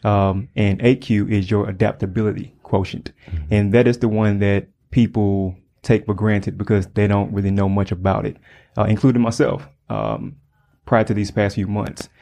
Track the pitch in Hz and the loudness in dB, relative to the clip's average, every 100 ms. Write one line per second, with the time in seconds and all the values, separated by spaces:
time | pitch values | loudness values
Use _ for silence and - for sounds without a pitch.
0 | 107 101 98 95 - - 101 95 120 127 | 0 2 2 0 -4 0 0 2 2 2
1 | - 104 101 104 92 104 104 95 104 - | 2 0 2 0 0 -2 -2 -2 -2 -2
2 | 98 101 107 98 - - - 98 92 - | -4 -2 -2 -4 -8 -18 -4 -2 -2 -6
3 | - - - 82 76 104 101 117 120 120 | -14 -18 -10 -10 -2 0 4 4 4 4
4 | 113 107 107 101 101 101 - _ _ - | 0 2 0 2 2 0 -2 _ _ 2
5 | 110 110 101 98 95 90 _ _ - 110 | 2 2 0 0 -2 -6 _ _ 0 0
6 | - 95 107 104 101 - 101 104 95 - | 0 -2 0 0 -2 -6 -2 0 0 0
7 | 104 101 101 101 98 98 98 98 95 90 | 0 0 -2 -2 -2 0 0 0 -2 -2
8 | 95 104 107 - _ - _ - 104 107 | -2 -2 -4 -8 _ -20 _ -4 0 2
9 | 135 120 117 117 135 - - _ - 110 | 2 2 0 2 0 0 -8 _ -10 -6
10 | 53 55 - - _ _ _ _ - 117 | -4 -6 -8 -16 _ _ _ _ -2 0
11 | 110 104 101 - 101 101 98 104 - - | 2 -2 -2 -2 -2 -2 -4 -4 -6 -10
12 | - _ | -18 _